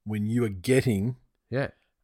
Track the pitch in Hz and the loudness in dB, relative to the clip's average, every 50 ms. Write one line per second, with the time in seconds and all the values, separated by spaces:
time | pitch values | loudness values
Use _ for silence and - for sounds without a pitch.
0 | _ 104 107 107 104 107 113 123 120 110 98 90 87 127 127 131 - 131 107 98 | _ -6 -4 -4 -2 0 0 0 0 -2 -2 -4 0 2 2 4 4 4 2 2
1 | 98 120 127 - _ _ _ _ _ _ 117 131 139 - - _ _ _ _ _ | 0 -2 -4 -6 _ _ _ _ _ _ -4 -4 -4 -4 -8 _ _ _ _ _